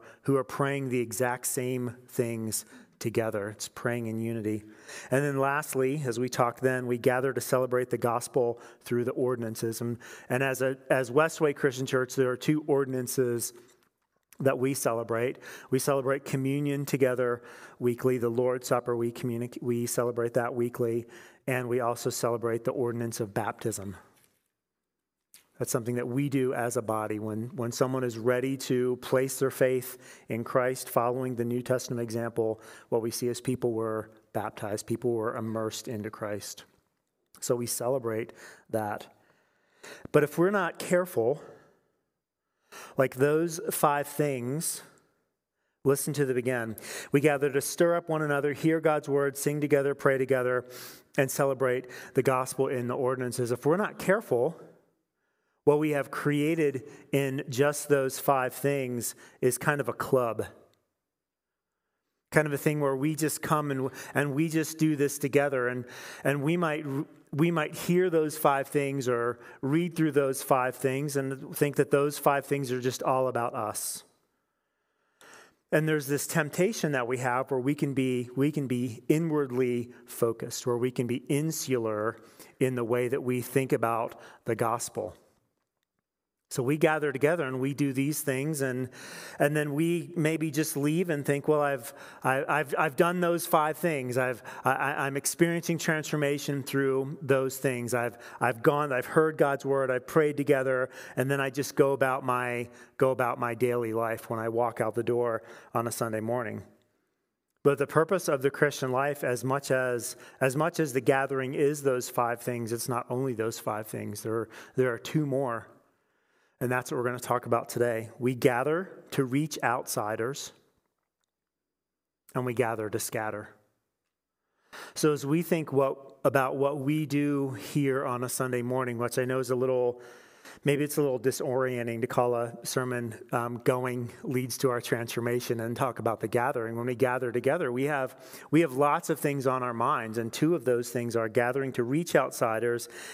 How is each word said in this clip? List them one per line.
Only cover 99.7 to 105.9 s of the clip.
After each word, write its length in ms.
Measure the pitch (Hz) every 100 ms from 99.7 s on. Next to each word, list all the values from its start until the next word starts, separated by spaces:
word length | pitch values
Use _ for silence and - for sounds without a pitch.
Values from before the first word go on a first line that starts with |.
| 135 131
I've 160 | 123 -
prayed 300 | 160 151 143
together, 540 | 135 135 131 127 127 - - -
and 160 | 131
then 80 | 139
I 120 | 135
just 260 | 131 127 -
go 160 | 139
about 320 | 135 131 131 131
my, 420 | 123 123 120 120 - - -
go 140 | 131
about 280 | 127 123 127
my 140 | 120
daily 400 | 113 123 120 113
life 360 | 110 113 113 -
when 120 | 113
I 80 | 113
walk 320 | 113 120 113
out 120 | 110
the 100 | 117
door 400 | 117 120 120 113 - - -
on 140 | 117
a 40 | 117